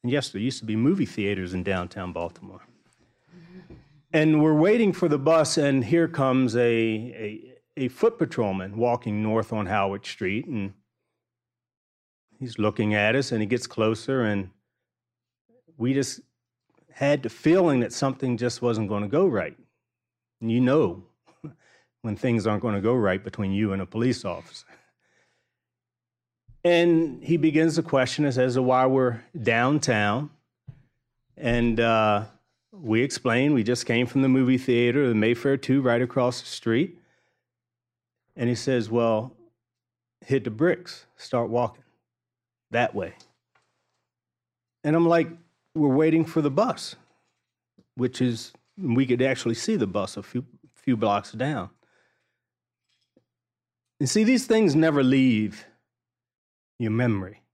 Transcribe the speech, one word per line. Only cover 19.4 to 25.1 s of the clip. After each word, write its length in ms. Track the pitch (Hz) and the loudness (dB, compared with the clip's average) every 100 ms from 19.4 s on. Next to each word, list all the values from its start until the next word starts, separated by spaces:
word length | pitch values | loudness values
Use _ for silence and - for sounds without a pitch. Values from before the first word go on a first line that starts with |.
| 80 - _ _ _ _ _ _ _ _ | -4 -10 _ _ _ _ _ _ _ _
And 100 | 113 | -2
you 80 | 117 | 2
know 440 | 127 147 104 87 - _ _ _ | 4 2 0 -4 -18 _ _ _
<laughs> 100 | 151 - _ _ _ _ | -20 -20 _ _ _ _
when 140 | 113 101 | -8 -4
things 300 | 131 117 104 | 0 0 0
aren't 160 | 104 | -2
gonna 200 | 117 101 | -2 -2
go 120 | 104 | 0
right 280 | 127 101 95 | 2 0 -2
between 300 | - - 98 | -6 -6 -4
you 200 | 98 107 | -2 -2
and 80 | 98 | -4
a 60 | 90 | -6
police 400 | 113 123 123 98 | -2 -2 -2 -6
officer. 400 | 87 - - _ - _ _ _ | -10 -14 -20 _ -20 _ _ _